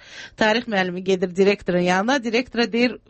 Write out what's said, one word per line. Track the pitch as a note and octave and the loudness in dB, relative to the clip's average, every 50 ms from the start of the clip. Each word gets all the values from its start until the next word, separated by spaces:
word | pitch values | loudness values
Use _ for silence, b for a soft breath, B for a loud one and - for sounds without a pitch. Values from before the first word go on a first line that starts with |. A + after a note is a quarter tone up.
| B B B B B B B | B B B B B B B
Tarix | - A3+ G#3+ G#3+ A#3+ - A#3 | 0 2 2 2 0 -2 -2
müəllimi | G#3+ F#3+ F#3 F3+ F3 F#3 F#3 | -2 -2 -2 -2 -4 -4 -2
gedir | F#3+ F#3+ F3+ F#3+ F#3 E3+ | -2 0 0 0 -2 2
direktorun | F#3+ G3 G3+ G3+ - - - F3 F3+ | 2 4 4 2 0 -2 -2 0 0
yanına. | F3 F3+ F3+ F#3+ G3+ A#3+ C#4 C#4+ A3 | 2 2 2 0 2 0 0 0 -2
Direktora | A#3 G3+ A#3+ B3 - - A3+ A#3 F#3+ | -2 -2 -2 -4 -2 -2 -2 -2 0
deyir, | G3+ A#3 B3 A#3+ G#3 - - | 0 0 0 0 -2 -6 -14